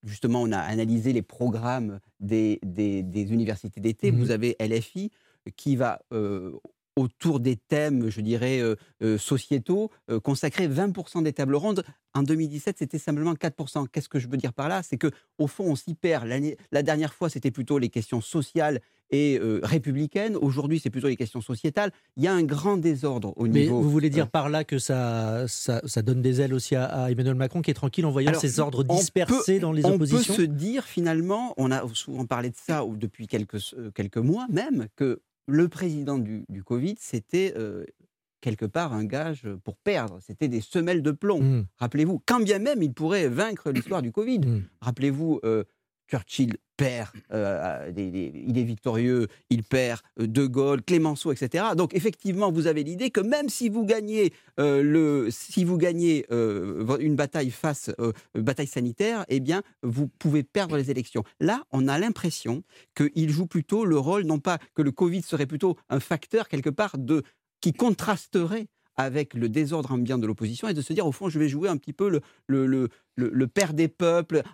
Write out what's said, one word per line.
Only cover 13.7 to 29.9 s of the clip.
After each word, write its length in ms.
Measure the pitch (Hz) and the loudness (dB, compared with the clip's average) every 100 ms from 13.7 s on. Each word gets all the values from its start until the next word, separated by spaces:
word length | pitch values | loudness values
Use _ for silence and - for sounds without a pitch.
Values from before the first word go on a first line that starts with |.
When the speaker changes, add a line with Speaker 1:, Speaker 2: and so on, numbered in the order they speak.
| 151 135 | -4 -4
Speaker 1:
Qu'est-ce 240 | - - | -6 -4
que 80 | 147 | -4
je 100 | 120 | -2
veux 100 | 131 | -4
dire 140 | 131 | -4
par 160 | 117 143 | -4 -2
là ? 140 | 190 | -4
C'est 160 | 175 127 | -4 -2
que, 140 | 156 - _ - | -2 -4 _ -4
au 80 | 151 | -4
fond, 200 | - 190 | 0 -2
on 80 | 139 | -2
s'y 180 | - | -4
perd. 320 | 160 175 151 113 | -4 0 0 0
L'année, 300 | 131 147 - - | -2 -2 -6 -2
la 100 | 139 | 0
dernière 320 | 147 151 156 | 2 0 0
fois, 160 | - 165 | -2 -4
c'était 220 | 135 135 | 0 -2
plutôt 260 | 123 120 143 | -2 0 2
les 120 | 120 | 2
questions 300 | 120 107 120 | -2 -2 -4
sociales 600 | - 165 139 165 151 131 - _ _ | -2 -2 0 0 0 0 -6 _ _
et, 260 | 139 147 131 | 2 4 2
euh, 200 | 113 107 | 2 0
républicaines. 760 | - 160 147 135 151 196 220 202 | 2 0 2 -2 -2 -2 -2 0
Aujourd'hui, 440 | 143 135 143 160 | 0 0 0 -2
c'est 100 | 131 | -2
plutôt 180 | 127 139 | -2 -2
les 80 | 120 | 0
questions 240 | 117 123 | -4 -6
sociétales. 520 | - 117 156 170 202 - _ - | -8 -4 -2 0 -2 -6 _ -2
Il 60 | |
y 40 | 170 | 2
a 60 | |
un 80 | 185 | 4
grand 360 | 156 143 180 196 | 2 0 0 2
désordre 540 | 160 139 147 151 101 - | 2 0 -2 -2 -6 -2
au 80 | 117 | 2
Speaker 2:
Mais 160 | 143 | 4
Speaker 1:
niveau, 180 | 143 120 | 4 4
Speaker 2:
vous 120 | 147 | 4
voulez 180 | 151 151 | 4 4
dire 160 | 143 135 | 2 2
Speaker 1:
euh, 40 | |
Speaker 2:
par 200 | 160 143 | 0 0
là 140 | 156 | -2
que 160 | 151 139 | -2 -4
ça, 680 | - 131 120 113 110 113 127 | 0 0 0 0 -2 -2 -4
ça, 340 | - - 117 - | -4 -2 -2 -2
ça 160 | - | -2
donne 220 | 110 127 | 2 2
des 180 | 127 127 | 2 2
ailes 140 | 135 131 | 2 0
aussi 200 | - 131 | 0 0
à, 100 | 127 | 0
à 260 | 135 127 | -2 0
Emmanuel 240 | 120 127 127 | 2 2 2
Macron, 260 | 131 175 | 0 0
qui 80 | 165 | -2
est 60 | 139 | 0
tranquille 320 | 139 - 165 | -2 0 0
en 40 | |
voyant 180 | 139 139 | 4 4
Speaker 1:
Alors, 120 | 156 | 4
Speaker 2:
ces 180 | 143 120 | 2 0
ordres 240 | 147 131 131 | 0 0 2
Speaker 1:
on 60 | 175 | 2
Speaker 2:
dispersés 560 | 180 190 170 254 220 | 4 0 2 2 4
Speaker 1:
peut, 60 | 190 | 2
Speaker 2:
dans 120 | 165 | 2
les 140 | 156 | 2
Speaker 1:
on 80 | 165 | 4